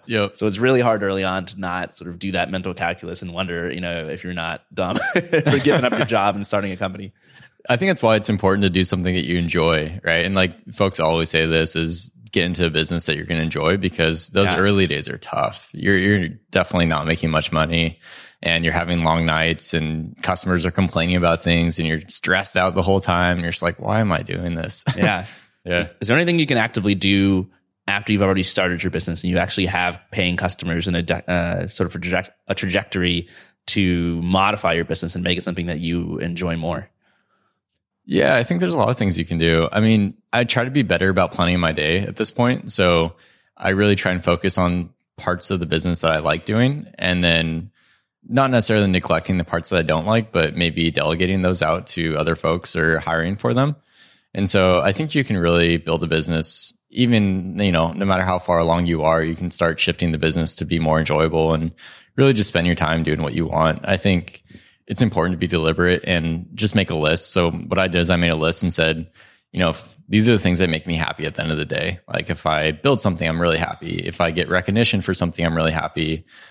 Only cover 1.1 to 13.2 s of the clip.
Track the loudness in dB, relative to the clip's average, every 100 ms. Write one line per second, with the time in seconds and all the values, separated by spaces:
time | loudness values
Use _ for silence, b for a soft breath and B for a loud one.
1.1 | -2 -2 -2 -6 -8 -6 -6 -8 -12 -14
2.1 | -10 -4 -2 -2 -4 -6 -4 -4 -6 -8
3.1 | -12 -10 -8 -6 -4 -6 -6 -6 -8 -8
4.1 | -10 -10 -8 -8 -8 _ -6 -4 -2 -2
5.1 | -4 0 0 2 2 4 2 2 0 0
6.1 | 2 0 0 -2 -4 -4 -6 -6 -8 -14
7.1 | -18 b b b b -2 0 2 2 4
8.1 | 4 2 2 2 2 2 2 2 0 0
9.1 | -2 0 0 0 2 2 2 0 -4 0
10.1 | 0 2 2 0 0 -12 -2 0 2 2
11.1 | 2 2 2 2 2 2 0 -2 -2 -4
12.1 | -6 -6 -2 -2 0 0 0 -2 -2 -2
13.1 | -4